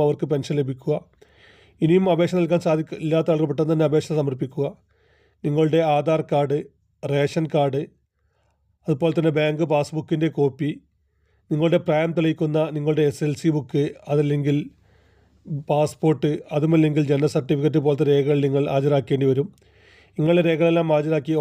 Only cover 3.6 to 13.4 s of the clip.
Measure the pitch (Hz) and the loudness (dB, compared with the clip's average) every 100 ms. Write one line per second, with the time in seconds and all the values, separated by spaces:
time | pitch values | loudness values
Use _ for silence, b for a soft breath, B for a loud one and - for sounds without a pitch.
3.6 | 156 156 151 151 - 156 139 127 135 143 | 0 2 2 0 0 -2 -2 -4 -8 -6
4.6 | 143 - _ _ _ _ _ _ - 147 | -8 -8 _ _ _ _ _ _ -4 0
5.6 | 156 165 160 147 151 160 151 147 143 147 | 2 2 2 2 2 -2 0 0 0 -2
6.6 | - _ _ - 131 143 143 170 160 151 | -6 _ _ -12 -4 0 0 -2 -2 0
7.6 | 139 135 - _ _ _ _ _ _ _ | 0 -2 -8 _ _ _ _ _ _ _
8.6 | _ _ - 139 165 156 160 151 151 151 | _ _ -4 -2 0 0 0 2 0 0
9.6 | 165 147 147 156 - 160 160 - 139 131 | 0 0 -2 -6 -4 -2 -2 0 -2 0
10.6 | 147 - _ _ _ _ _ _ - 151 | -6 -6 _ _ _ _ _ _ -6 0
11.6 | 165 170 170 156 165 165 160 156 151 156 | 2 2 0 0 0 0 -2 0 -2 0
12.6 | 156 151 147 151 147 - 151 139 | -2 -2 -2 0 0 0 -4 -2